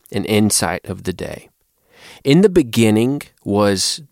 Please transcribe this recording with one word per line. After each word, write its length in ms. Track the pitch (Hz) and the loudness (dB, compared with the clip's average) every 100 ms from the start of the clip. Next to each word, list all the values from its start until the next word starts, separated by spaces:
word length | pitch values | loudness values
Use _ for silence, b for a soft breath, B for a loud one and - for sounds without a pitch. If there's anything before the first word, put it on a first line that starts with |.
| - | -10
an 140 | 104 | -8
insight 640 | 95 104 107 - 90 90 - | -2 0 2 0 -2 -6 -10
of 180 | 95 | -10
the 80 | 92 | -8
day. 380 | 87 - - - _ _ _ B B B B | -8 -10 -14 -20 _ _ _ B B B B
"In 160 | 135 156 | 2 4
the 80 | 208 | 4
beginning 760 | 180 123 113 113 107 120 143 - _ | 2 0 2 2 2 0 -4 -8 _
was 600 | - 101 104 95 - - 139 | -4 0 2 0 -4 -8 -6